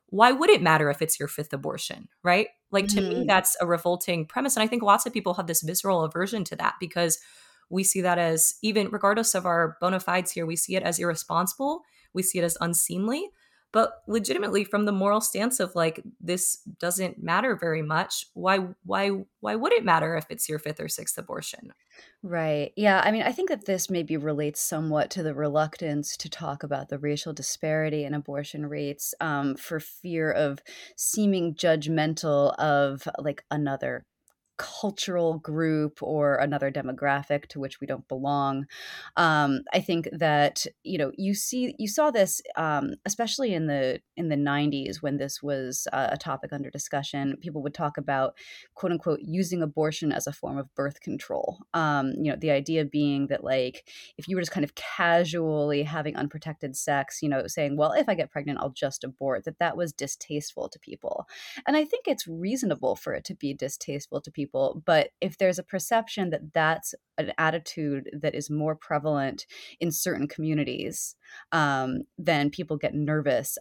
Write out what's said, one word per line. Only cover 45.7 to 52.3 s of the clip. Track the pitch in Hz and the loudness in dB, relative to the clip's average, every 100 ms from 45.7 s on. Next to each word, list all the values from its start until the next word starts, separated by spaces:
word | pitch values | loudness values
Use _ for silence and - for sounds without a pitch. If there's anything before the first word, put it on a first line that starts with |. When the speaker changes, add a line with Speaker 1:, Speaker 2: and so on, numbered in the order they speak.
| 131 - | -6 -2
Speaker 2:
uh, | 135 131 | 0 0
a | 147 | -2
topic | 160 135 - | -4 -6 -6
under | 143 139 | -8 -8
discussion. | 147 - 143 143 143 139 - | -10 -6 -4 -4 -2 -2 -4
People | - 147 | -6 -6
would | 143 | -6
talk | 147 151 151 | -4 -4 -2
about, | 139 135 131 - - - - | -2 0 0 -4 -18 -20 -20
quote | - 180 | -4 -2
unquote, | 170 170 147 | 0 0 -2
using | 165 175 175 175 | -2 -2 0 0
abortion | 156 151 156 156 156 | 0 0 0 0 -2
as | - - | 0 -2
a | |
form | - - 139 | -6 -6 -6
of | 135 - | -6 -4
birth | 139 - | -4 -6
control. | - 147 - 76 - - - | -8 -8 -4 -4 -4 -8 -6
Um, | 165 156 147 135 - | -2 2 2 0 -2
you | |
know, | 151 | -2